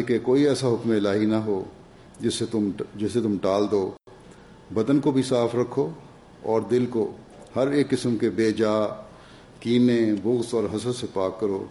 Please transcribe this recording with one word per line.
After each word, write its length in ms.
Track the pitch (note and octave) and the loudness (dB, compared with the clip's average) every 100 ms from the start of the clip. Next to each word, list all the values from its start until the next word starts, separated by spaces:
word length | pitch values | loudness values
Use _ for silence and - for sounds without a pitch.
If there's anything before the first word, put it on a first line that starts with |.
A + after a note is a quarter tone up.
| A#2 | 2
کہ 120 | A2+ | 0
کوئی 280 | A#2 C#3 D3 | 2 4 4
ایسا 200 | B2+ C3 | 2 0
حکم 240 | A2+ A#2 | 0 0
الہی 340 | G#2+ G2+ G2+ G#2+ | 0 2 2 2
نہ 100 | G#2+ | 2
ہو 280 | G#2+ G2 G2 - - - - - | 0 -4 -6 -14 -20 -20 -20 -6
جس 140 | A2+ | -4
سے 120 | - A2+ | -2 -2
تم، 240 | A2+ G2+ F2+ - G2 | 0 -2 -2 -8 -6
جسے 260 | G#2 A#2 | -2 0
تم 160 | A2 F#2+ | 0 0
ٹال 340 | F#2 G2+ G#2 | 2 2 2
دو۔ 200 | G2+ F#2+ - - - - - - - - | 0 0 -6 -20 -20 -20 -20 -20 -20 -6
بدن 260 | G#2+ A2 C#3+ | -2 2 2
کو 120 | D3 | 2
بھی 120 | C3+ | 0
صاف 320 | B2+ B2 A#2 A#2 | 2 0 2 0
رکھو 340 | A#2 C3+ D3+ D#3+ - - - - | -2 -2 -4 -6 -18 -20 -20 -12
اور 200 | - A2+ | -2 -2
دل 240 | G#2 B2 B2 | 2 0 0
کو 260 | A#2 G2+ - - - - A2 | -2 -4 -6 -18 -20 -8 -2
ہر 100 | C#3 | 0
ایک 220 | C#3+ C3+ | 0 0
قسم 280 | B2+ B2 A2 | 0 -2 0
کے 120 | A#2 | 0
بے 220 | F#2+ A2 | 2 0
جا 360 | G#2+ A2 G#2+ G#2 - - - - - - - | 2 0 2 -2 -6 -14 -20 -20 -20 -20 -10
کینے، 540 | A#2 A#2+ B2 A#2+ A2 G#2 | 0 4 4 4 2 0
بغض 300 | G2 B2 A#2 | 0 -2 0
اور 100 | A#2 G#2 G#2+ | -2 -2 -4
حسد 240 | A#2 B2 | -4 -6
سے 80 | A2 | -6
پاک 260 | G2 F#2+ F#2 | -2 -2 -2
کرو۔ 260 | G#2+ G2 G2 | -4 -4 -6